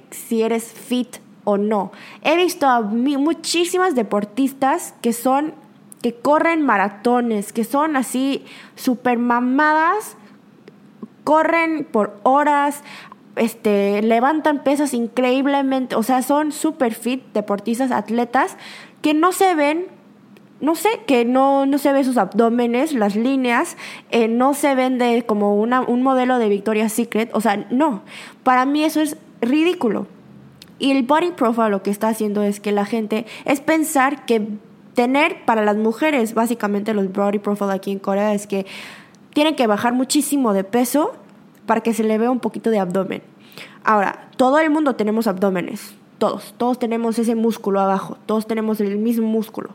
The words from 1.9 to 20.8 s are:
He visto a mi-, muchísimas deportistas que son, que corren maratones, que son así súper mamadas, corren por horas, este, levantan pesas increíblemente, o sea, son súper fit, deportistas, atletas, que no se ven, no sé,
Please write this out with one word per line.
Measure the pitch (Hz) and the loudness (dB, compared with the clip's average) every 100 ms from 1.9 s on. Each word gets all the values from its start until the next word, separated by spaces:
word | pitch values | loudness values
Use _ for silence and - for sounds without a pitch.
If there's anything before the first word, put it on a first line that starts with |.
| - - - | -10 -20 -6
He | 262 330 | 0 2
visto | 359 - 277 | 2 2 2
a | 240 | 2
mi-, | 208 233 262 277 | 0 0 0 0
muchísimas | 294 330 - 330 349 359 370 254 | 0 -2 -2 -2 0 0 0 0
deportistas | 202 208 202 - 269 - 269 339 - - | 0 -2 -2 -2 -2 0 0 0 -4 -4
que | 233 | -4
son, | 226 254 269 311 - - - - - | 0 0 0 0 -8 -20 -20 -20 -6
que | 240 233 | -6 -2
corren | 269 311 330 330 | 2 4 2 2
maratones, | 277 202 202 202 240 247 240 214 202 | 2 2 0 -2 0 0 0 -2 -4
que | 226 | -4
son | 214 277 311 269 | -2 0 0 -2
así | 233 254 269 254 - - - - | -2 -2 -2 -4 -8 -20 -20 -6
súper | - 240 247 240 | -4 -2 0 0
mamadas, | 240 240 247 269 302 311 330 415 - - - - - - - - - - - - | 0 0 0 2 2 2 2 -2 -6 -16 -20 -20 -20 -20 -20 -20 -20 -20 -20 -6
corren | - 311 320 330 330 311 - | 2 2 4 2 0 -2 -2
por | 220 196 - | -2 -2 -2
horas, | - 277 294 285 285 277 - - - - - - | 0 2 2 2 0 -4 -12 -20 -20 -20 -10 -4
este, | 226 - 214 202 202 202 | -4 -2 0 2 2 0
levantan | 220 226 269 311 311 285 | 2 2 2 2 0 0
pesas | 269 285 285 | 0 0 0
increíblemente, | 240 226 - 254 262 277 277 269 262 254 - | -2 -2 0 0 2 2 0 0 -2 -2 -2
o | |
sea, | 220 254 | 2 0
son | 247 285 302 | 2 0 0
súper | - 311 311 233 | -2 -4 0 -2
fit, | 226 240 262 - | -2 -4 -4 -4
deportistas, | 214 208 202 226 233 262 | -4 -2 -4 -2 -2 0
atletas, | 240 202 233 233 262 349 - - - - - | -2 -2 -2 0 0 0 -4 -18 -20 -20 -4
que | 302 | 0
no | 311 359 | 2 2
se | 370 381 320 | 4 2 4
ven, | 285 320 381 - - - - - - - | 2 0 -4 -12 -20 -20 -20 -20 -20 -6
no | 277 | -2
sé, | 330 | 0